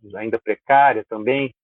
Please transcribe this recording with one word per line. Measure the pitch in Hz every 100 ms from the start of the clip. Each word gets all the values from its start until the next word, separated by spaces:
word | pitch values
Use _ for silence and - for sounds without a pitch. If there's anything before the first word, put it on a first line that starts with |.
| 104 95
ainda | 110 113
precária | - 101 - 139 139 110 -
também | 110 107 139 131 _